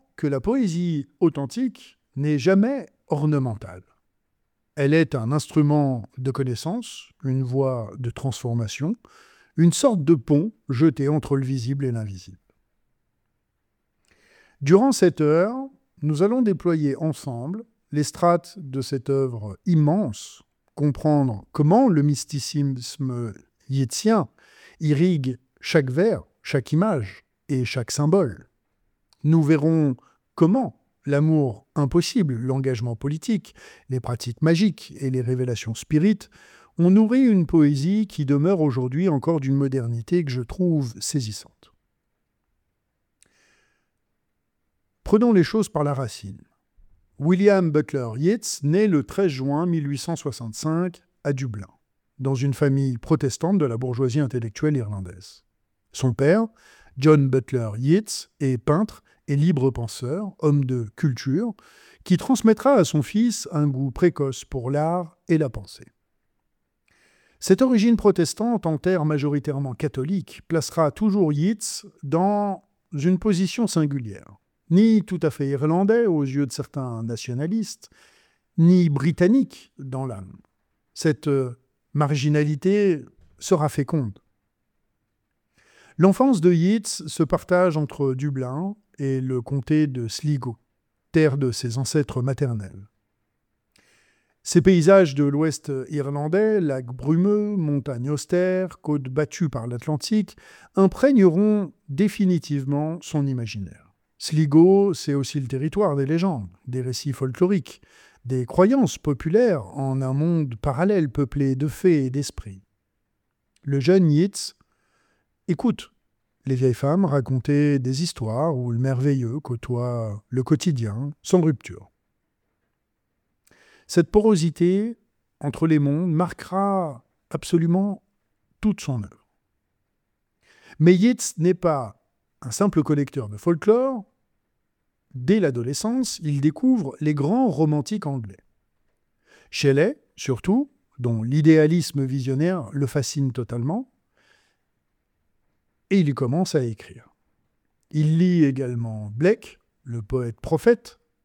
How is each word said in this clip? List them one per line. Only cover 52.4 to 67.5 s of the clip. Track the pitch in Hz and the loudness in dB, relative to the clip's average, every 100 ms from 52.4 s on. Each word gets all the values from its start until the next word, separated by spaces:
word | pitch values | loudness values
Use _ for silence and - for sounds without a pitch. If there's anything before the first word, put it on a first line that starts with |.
| 139 | -2
famille | 123 143 135 135 120 | 0 0 2 0 -4
protestante | - 156 135 - 165 196 | -2 -2 0 -4 0 0
de | 143 | 0
la | 113 | -2
bourgeoisie | 127 120 131 127 | -4 -2 -2 0
intellectuelle | 135 123 113 - 151 | -2 -4 -8 -4 -2
irlandaise. | 143 104 101 90 90 - - _ _ _ _ _ | -2 -4 -8 -10 -14 -20 -20 _ _ _ _ _
Son | - 131 | -2 -2
père, | 113 139 202 226 - _ _ _ - | 2 4 4 2 -6 _ _ _ 0
John | 147 151 135 | 6 6 6
Butler | 131 - 127 113 104 | 0 0 -4 -4 -4
Yeats, | 135 180 214 - - _ | 2 2 2 -10 -14 _
est | 139 127 | -2 -2
peintre | - 151 214 - _ _ - | 0 0 0 -6 _ _ -4
et | 143 | 0
libre | 160 147 131 | 2 2 0
penseur, | 120 117 - 123 165 208 - | -2 -8 -8 -6 -6 -8 -2
homme | 156 143 | 0 2
de | 131 127 110 - | 0 -4 -6 -2
culture, | 151 120 135 143 233 - _ _ _ _ | -2 -2 -2 -2 -2 -8 _ _ _ _
qui | - 175 | 0 0
transmettra | - 262 220 214 269 | 2 2 4 4 4
à | 277 | 4
son | 156 151 | 4 0
fils | 139 208 233 214 - | -2 0 0 -2 -6
un | 156 147 | -2 0
goût | 131 135 | 0 -6
précoce | 120 175 - 139 127 - | 0 0 0 -6 -6 -10
pour | 135 120 | -8 -4
l'art | 143 156 180 165 _ - | -2 -2 -2 -6 _ -2
et | 165 | 0
la | 143 | 0
pensée. | 110 98 - - _ _ _ _ _ _ _ _ _ _ _ _ _ _ _ | -6 -16 -20 -20 _ _ _ _ _ _ _ _ _ _ _ _ _ _ _
Cette | - | 2